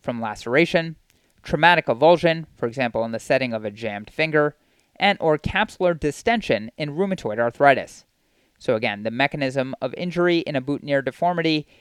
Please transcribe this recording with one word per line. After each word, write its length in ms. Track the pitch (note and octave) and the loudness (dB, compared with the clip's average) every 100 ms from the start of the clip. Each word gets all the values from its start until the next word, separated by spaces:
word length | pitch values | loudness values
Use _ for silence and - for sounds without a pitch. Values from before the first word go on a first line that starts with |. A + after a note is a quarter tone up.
from 200 | - A#2+ | -8 -6
laceration, 760 | A2+ G#2 - C3 E3+ F3 E3 D#3 _ _ _ _ | -6 -8 -2 2 2 2 -2 -10 _ _ _ _
traumatic 440 | - D#3+ E3 F3 - | -6 2 4 4 2
avulsion, 600 | A#2 D3+ E3+ E3+ E3 D#3 _ | 2 6 6 4 0 -6 _
for 100 | A#2+ | -6
example 380 | A#2+ A#2+ A2+ | -2 -4 -2
in 80 | A2+ | -4
the 80 | A2+ | -6
setting 320 | - C3 C3 | 0 0 0
of 140 | A2+ G#2+ | -4 -6
a 40 | |
jammed 400 | G#2 A2+ G2+ G#2 | -8 -8 -8 -12
finger, 460 | - D#3+ D#3 D3 - _ _ _ _ | -4 0 2 2 -2 _ _ _ _
and 220 | G3+ G3 | 0 2
or 160 | D#3+ D3+ | 0 0
capsular 640 | - F#3+ G#3+ - F3+ E3 | 0 -2 -2 0 0 0
distension 680 | D3+ C#3 - A3+ - G#2+ A2 - | -2 -2 -2 -2 0 -2 -2 -8
in 180 | D3+ D3 | -8 -4
rheumatoid 420 | G3 F#3+ - G#2+ | -4 -2 -4 -2
arthritis. 680 | A#2+ - C#3+ B2+ E2+ - _ _ _ _ _ _ | -2 4 4 4 0 -14 _ _ _ _ _ _
So 180 | - A2 | -2 0
again, 260 | A2+ G#2 | 0 -4
the 80 | A2 | -6
mechanism 640 | A#2 C#3+ D#3 C3+ C3+ C3 C3 | -2 -2 -2 -4 -2 -4 -4
of 120 | C3 | -8
injury 440 | - F3+ E3+ F3 E3+ | -6 -6 0 2 2
in 180 | - D3 | 0 -4
a 60 | |
boutonniere 400 | C3 C#3+ - C#3 | -4 -6 0 -2
deformity 680 | C3 - E3+ F3 D#3+ D#3 D3 _ | -2 -2 -2 0 0 0 -4 _